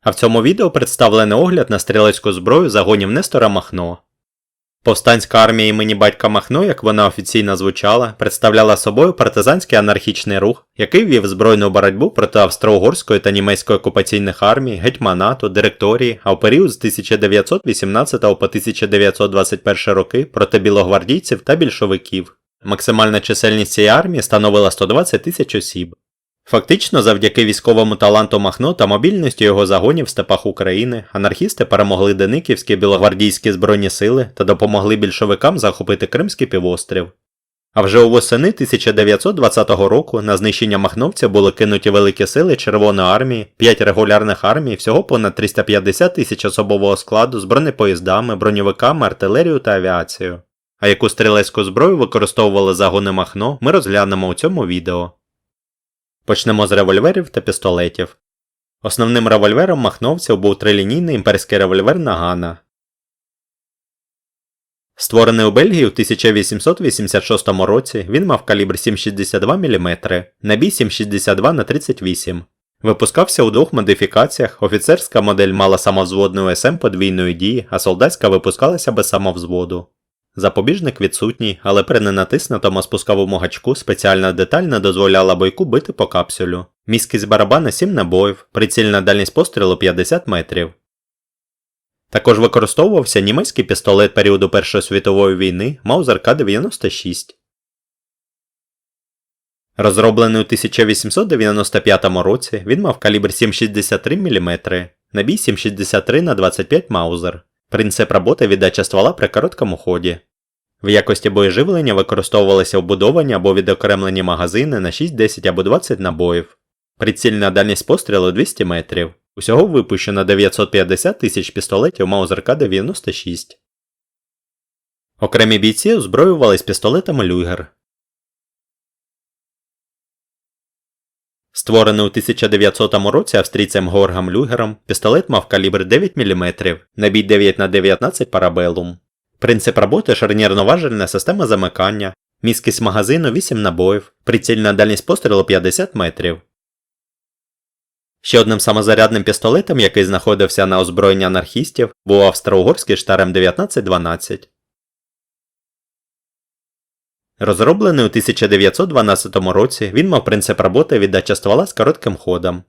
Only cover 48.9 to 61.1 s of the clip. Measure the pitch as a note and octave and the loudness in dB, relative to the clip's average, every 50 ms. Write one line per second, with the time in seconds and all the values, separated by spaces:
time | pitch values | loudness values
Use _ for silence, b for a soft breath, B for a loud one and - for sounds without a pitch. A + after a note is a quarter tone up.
48.9 | D#3 D#3+ B2 F#2+ - _ G2+ F#2+ G#2 C3+ F3 E3+ D#3 C3 - A2+ G2+ F#2+ F#2 F#2 | 2 0 -2 -2 -2 _ -2 0 2 2 2 0 0 -2 0 0 -2 0 0 -2
49.9 | F2+ E2+ E2 - - - F#2+ F2+ F2 E2+ _ _ _ _ _ _ _ _ - G#3 | -2 -2 -4 -6 -8 -10 -8 -10 -10 -12 _ _ _ _ _ _ _ _ 0 0
50.9 | G3 - C3 G#2+ - - A2 G#2+ G#2 G#2 G2 - - G#2+ G2+ F#2+ F#2 A2 D3 F#3 | 2 2 0 -2 0 0 2 4 4 2 0 0 -2 -4 -4 -2 0 2 2 2
51.9 | F#3+ D#3 B2 - - A2+ G2+ - - - A2 G#2 G2 G2+ G2 F#2+ F#2 F2 G2+ F#2 | 2 2 0 0 0 -2 -2 0 0 2 2 2 2 2 2 2 2 2 0 2
52.9 | F2 G2+ G2+ G2 F#2+ F#2+ F2+ - - G2 G#2+ B2 D3 B2+ A#2 C3 - F#3 B2+ G2 | 2 0 -2 -2 -2 -4 -4 -6 -6 -6 -6 -6 -6 -2 -2 0 0 0 0 0
53.9 | G2 G2+ G2+ G2 G2 F#2+ F#2+ F#2 F2 - - E3 F#3+ E3 A2 F2 F2 F2+ E2 F2+ | 0 0 0 0 -2 -2 -2 -4 -4 -2 -4 -2 -2 -2 -4 -4 -4 -4 -4 -4
54.9 | F2+ F2 F2 F2 _ _ _ _ _ _ _ _ _ _ _ _ _ _ _ _ | -4 -4 -6 -8 _ _ _ _ _ _ _ _ _ _ _ _ _ _ _ _
55.9 | _ _ _ _ _ _ _ - G#2+ - - A2+ G#2+ G#2 G#2 F#2 G2+ G2+ G2 F#2 | _ _ _ _ _ _ _ -4 -2 -2 0 0 0 0 2 2 2 2 4 4
56.9 | F#2+ G2 A#2+ E3+ F#3+ F#3+ E3+ - - - - - G2 - - F#2 F2 F2 F2 E2+ | 2 2 2 2 0 0 -6 -4 -8 -6 -4 -4 -8 -4 -2 -2 -2 0 -2 -4
57.9 | - - F2+ - _ _ _ _ _ _ _ _ _ _ _ _ _ _ - G#2+ | -4 -6 -10 -10 _ _ _ _ _ _ _ _ _ _ _ _ _ _ -10 -8
58.9 | - - A#2 A2+ A#2+ A#2+ A2+ A2+ G#2+ G#2+ G2+ G#2 A2 B2+ F3+ F#3+ E3+ C#3+ A#2+ G2 | -2 -2 0 0 0 0 2 2 4 4 4 2 2 2 2 0 0 -2 -2 -4
59.9 | - - G#2+ B2+ D#3+ F3 - - A2+ F#2+ F#2+ G2+ G2 - - G#2 G2+ G2+ G2 G2+ | -4 -2 -4 -4 -2 -4 -2 -2 -2 2 2 0 0 2 0 0 2 2 0 -2
60.9 | B2 E3 F3 E3 | -2 -2 -2 -2